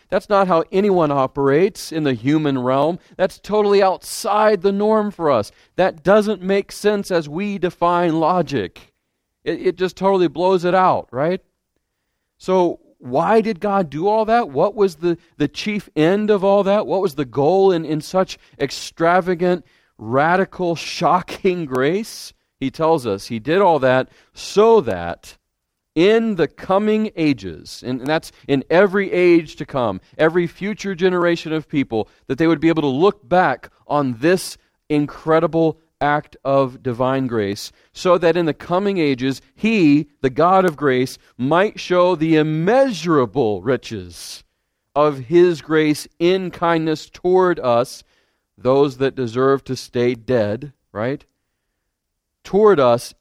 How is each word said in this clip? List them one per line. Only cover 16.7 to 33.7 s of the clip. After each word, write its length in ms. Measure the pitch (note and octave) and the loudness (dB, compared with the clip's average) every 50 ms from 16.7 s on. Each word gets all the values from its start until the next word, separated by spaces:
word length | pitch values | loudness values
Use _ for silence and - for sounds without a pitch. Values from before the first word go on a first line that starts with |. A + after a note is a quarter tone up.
| G3+ G#3+ - | 0 0 0
What 140 | A#2 E3 G3 | -2 -2 -2
was 160 | F#3+ F3+ C3+ | -2 -2 -4
the 80 | C#3+ C#3+ | -6 -8
goal 480 | B2 A2 C#3+ C#3 D3+ F3+ G3 G3 G3 | -4 -2 0 2 2 4 4 4 4
in, 120 | F#3 E3 D#3+ | 2 2 -2
in 160 | C#3+ D#3 D3+ | -4 -4 -6
such 380 | - - - F#3 F#3+ - - - _ _ _ - | -6 -2 -2 -2 -2 -2 -6 -14 _ _ _ -6
extravagant, 1040 | C#3 C#3 - - - - - - E3 E3+ F3 F#3 F3 F3+ F3+ D#3+ F3+ F3+ F3+ - - _ _ _ _ _ _ - | -6 -6 -6 -10 -14 -14 -6 -2 0 2 2 2 0 -2 -2 0 0 0 0 -2 -4 _ _ _ _ _ _ -14
radical, 800 | G#2+ A2 A#2+ C3+ D3 E3 F3+ F#3+ F#3+ - - - F3+ E3+ E3 | -6 -2 0 2 2 2 2 0 0 -2 -4 -6 -4 -4 -4
<laughs> 0 | |
shocking 880 | - - - - - F3 C#3+ D#3+ F#3 - - - - - F#3+ F3+ F3+ E3 | -6 -8 -10 -6 -2 0 2 2 0 0 -6 -8 -2 -2 -2 0 -2 -4
grace? 680 | C3+ B2+ B2+ C3 D3 F3 G#3 A3+ - - - - - - _ _ _ _ _ | -4 -2 -2 0 0 0 -2 -6 -8 -14 -16 -18 -20 -20 _ _ _ _ _
He 100 | C3 C3+ | -8 -8
tells 340 | - - D#3+ D#3+ E3 D#3 A#2+ | -4 -2 0 0 0 0 0
us 220 | A2+ G2 G2 - | -4 -6 -6 -6
he 140 | - A#2+ A2+ | -8 -8 -6
did 200 | G#2+ C3 E3 F#3+ | -2 -2 0 2
all 200 | G#3 F3+ E3 C#3+ | 4 2 2 2
that 280 | C3 B2+ B2+ C3 B2+ - _ _ _ _ | 2 2 2 2 0 -4 _ _ _ _
so 480 | _ - - - - G3 G#3+ A3+ A3+ G#3+ | _ -18 -16 -2 2 4 4 6 4 4
that 540 | D3+ A#2 G2 F2 F2 E2+ E2 - - - - _ _ _ _ _ _ _ _ _ _ _ _ | 2 0 -4 -6 -6 -8 -10 -10 -14 -20 -20 _ _ _ _ _ _ _ _ _ _ _ _
in 400 | D#3 E3+ G3+ A3 A#3 A3+ A3+ G#3 | 2 2 4 4 2 0 -2 -2
the 100 | E3 D#3 | -2 -4
coming 640 | - - - - - F#3 G3 G#3+ G#3+ G#3+ G#3+ A3 G#3+ - | -4 -4 -10 -4 -2 -2 0 0 0 0 0 -2 -4 -4
ages, 680 | F3 D#3+ D3+ C#3 A2 G2 F#2 D#2+ D#2+ - - - - - | -2 -2 -2 -2 -2 -6 -12 -14 -14 -16 -18 -18 -12 -10
and, 140 | A#2 B2+ B2 | -8 -8 -6
and 80 | A#2 C#3 | -4 -4
that's 220 | D#3 D#3+ - - - _ _ | -4 -4 -4 -8 -16 _ _
in 160 | - C#3 C3+ - - | -2 -2 -2 0 2
every 400 | D#3 F3 G#3 G3 F3+ G3+ G3 F3+ | 2 4 4 2 2 -2 -2 -2
age 460 | - F3 F3+ F3 E3+ E3 D#3 D3 - | 0 2 4 4 4 4 2 -2 -8
to 100 | - D3+ | -14 -12
come, 340 | - - C3+ A#2+ G#2+ F#2+ F2+ - _ _ | -8 -4 -4 -2 -2 -4 -6 -12 _ _
every 300 | - D3+ E3 D#3+ F3+ F3 | 0 0 0 2 0 -2
future 480 | D#3+ - - F#3 G3+ G#3+ - - G3 G3 | -2 -6 -8 -8 -8 -8 -8 -8 -8 -4
generation 580 | D#3 F#3+ F#3 F3+ F3+ F3 F3 E3+ E3 - D#3+ | -2 0 0 0 0 0 0 0 -2 -4 -6
of 160 | D#3 D#3+ D3 _ | -6 -6 -6 _
people, 400 | - D3 C3 - A#2 A2 G2+ - _ _ _ - | -2 -2 -2 -2 -4 -4 -4 -6 _ _ _ -8
that 100 | C3+ B2 | -2 0
they 80 | E3 | 0
would 140 | E3 E3 D3 | 0 2 2
be 80 | D3+ E3 | 2 2
able 140 | E3 D#3 | 2 2
to 60 | D3 C#3 | 0 0
look 400 | B2+ C#3 F3 G3+ G3 - _ A#2+ | 0 2 0 0 0 -2 _ -2
back 420 | E3+ F3+ F#3 D3+ B2+ - - - | 0 0 2 0 -2 -4 -8 -16